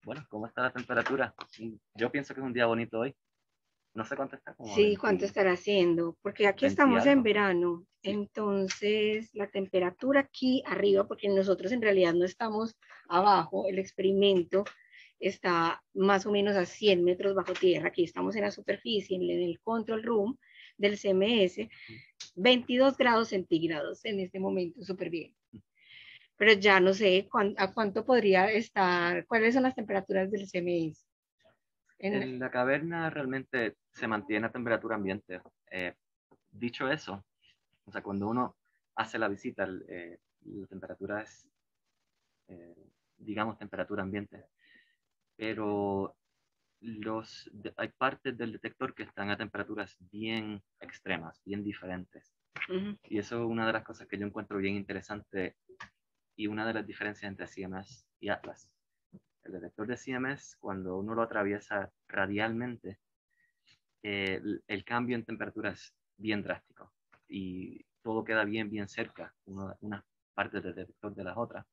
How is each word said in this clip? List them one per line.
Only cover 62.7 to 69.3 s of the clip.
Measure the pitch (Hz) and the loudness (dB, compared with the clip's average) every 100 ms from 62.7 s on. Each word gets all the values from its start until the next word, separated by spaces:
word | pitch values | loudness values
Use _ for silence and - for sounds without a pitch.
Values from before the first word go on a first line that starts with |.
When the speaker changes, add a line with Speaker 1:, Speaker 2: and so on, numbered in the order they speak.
| 117 92 95 _ _ _ _ _ _ _ _ _ _ | -10 -14 -16 _ _ _ _ _ _ _ _ _ _
Speaker 1:
eh, | 104 101 95 92 | -8 -4 -4 -4
el, | 104 104 _ | -6 -8 _
el | 104 | -10
cambio | - 120 120 120 | -4 -4 -2 -4
en | 110 | -6
temperatura | 110 104 110 104 | -10 -10 -8 -8
es | 92 - _ _ _ | -8 -18 _ _ _
bien | 107 104 | -4 -4
drástico | 90 90 _ _ - _ _ _ _ | -4 -8 _ _ -20 _ _ _ _
y | 101 95 92 92 95 - _ | -12 -10 -10 -12 -16 -20 _
todo | 117 110 | -6 -6
queda | 110 110 | -2 0
bien, | 104 110 104 | 0 -2 -4
bien | 107 101 | -6 -8
cerca, | - 113 - 82 | -8 -10 -10 -18